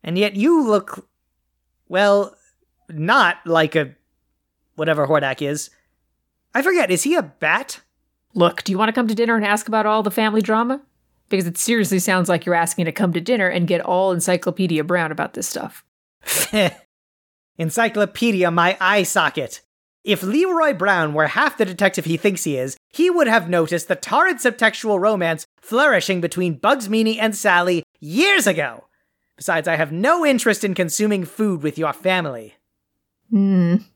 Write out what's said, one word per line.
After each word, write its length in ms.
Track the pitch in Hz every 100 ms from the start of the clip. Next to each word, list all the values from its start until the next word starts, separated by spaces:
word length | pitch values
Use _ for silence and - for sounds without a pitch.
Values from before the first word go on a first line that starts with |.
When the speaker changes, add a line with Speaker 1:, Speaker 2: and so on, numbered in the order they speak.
Speaker 1:
And 140 | - 180
yet 180 | 208 196
you 300 | 262 330 247
look, 420 | 208 - - _ _ _ _ _ _ _ _ _
well, 480 | 180 202 202 202 _ _ _ _ _ _
not 480 | 156 165 254 180 - 170
like 300 | 165 156 160
a 200 | 139 - _ _ _ _ _ _ _ -
whatever 320 | 156 151 139
Hordak 340 | 151 139 127
is. 280 | 143 151 - _ _ _ _ _ _ _ _
I 80 | 247
forget, 300 | 311 349 202
is 120 | 180
he 120 | 277 339
a 80 |
bat? 580 | 165 _ 156 190 277 - _ _ _ _ _
Speaker 2:
Look, 300 | - 170 170
do 80 | -
you 60 | 185
want 120 | 220
to 40 |
come 140 | 226 226
to 80 | 220
dinner 200 | 233 226
and 100 | 208
ask 220 | 208 220
about 180 | 214 214
all 180 | 220
the 80 | 208
family 300 | 202 220 214
drama? 400 | 214 220 240 277 _ _ _ _ _
Because 180 | 196 170
it 100 | 170
seriously 420 | - 233 196 185
sounds 300 | 180 185 180
like 160 | 170 175
you're 100 | 170
asking 300 | 165 - 165
to 60 |
come 220 | 156 190
to 80 | 170
dinner 260 | 185 240 185
and 200 | 180 170
get 140 | 175
all 300 | - 180 190
Encyclopedia 720 | 180 180 180 - 175 185 160
Brown 280 | 151 175 160
about 220 | 156 151
this 140 | - -
stuff. 380 | - - - _ _ _ _ - - -
Speaker 1:
<laughs> 1040 | 214 180 - _ _ _ _ _ _ _ -
Encyclopedia 960 | 165 233 226 214 202 - 233 196 175
my 260 | 170 170 190
eye 240 | 185 208
socket. 580 | 185 196 160 160 127 - _ _ _ _
If 180 | - 190
Leroy 520 | 185 277 370 339 311
Brown 400 | 196 196 185 156
were 140 | 147 151
half 300 | 214 285 -
the 80 | 202
detective 400 | 180 196 - 156
he 120 | 165
thinks 260 | 208 185
he 140 | 165 135
is, 180 | 131 - _
he 200 | - 349
would 180 | 349 262
have 220 | 226 165
noticed 380 | 175 160 170 -
the 80 | 180
torrid 420 | - 240 370 294
subtextual 640 | 254 233 220 - 220 202
romance 460 | 202 208 165 160 - _
flourishing 580 | - 226 294 208 - 185
between 360 | 170 - 180 151
Bugs 340 | 208 269 208
Meany 300 | 220 220 220
and 160 | 220 208
Sally 480 | 214 175 175 170 - _
years 460 | 147 185 381 392 208
ago. 400 | 160 139 113 _ _ _ _ _ _
Besides, 300 | - 165 170
I 100 | 160
have 140 | 156
no 340 | 160 247 349 302
interest 380 | 254 233 202
in 100 | 202
consuming 520 | 185 170 - 214 202 170
food 380 | - 214 175
with 140 | 151 147
your 160 | 156
family. 640 | 139 185 185 160 120 110 _ _ _ _ _ _ _ _
Speaker 2:
Hmm. 480 | 214 196 185 170 180 -